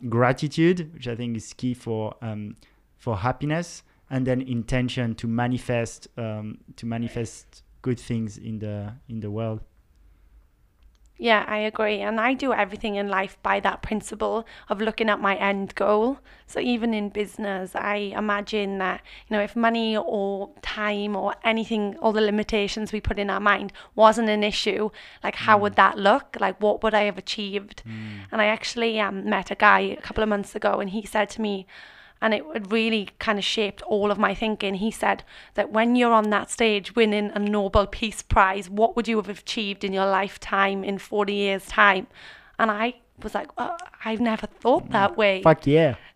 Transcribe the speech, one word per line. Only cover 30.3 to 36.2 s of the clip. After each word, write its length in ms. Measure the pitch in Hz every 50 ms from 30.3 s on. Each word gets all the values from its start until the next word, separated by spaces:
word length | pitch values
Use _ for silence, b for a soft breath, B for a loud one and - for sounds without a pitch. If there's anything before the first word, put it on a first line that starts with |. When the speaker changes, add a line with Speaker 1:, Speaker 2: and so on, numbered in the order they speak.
| 208 202 196 - -
Speaker 2:
ago, 240 | 214 - 208 196 202
and 120 | 202 196
he 140 | 185 220 208
said 240 | - - 220 208 208
to 100 | - -
me, 260 | 220 208 202 190 185 B B B B B B B B B B B
and 120 | - 220 226
it, 100 | - 294 311 320
it 160 | 233 202 185
really 380 | 214 226 220 226 226 214 196 - - _
kind 220 | - 226 214 202
of 60 | 185
shaped 360 | - - 233 214 196 - - -
all 280 | - 220 208 202 208
of 60 | 202 196
my 140 | 214 196 202
thinking. 380 | - 226 220 214 - - 196 196
He 180 | 185 208 226
said 320 | 208 - - 202 202 202 - B B B B B B
that 180 | - 202 -
when 240 | 208 220 226 233 240
you're 160 | 247 247 240
on 200 | 233 220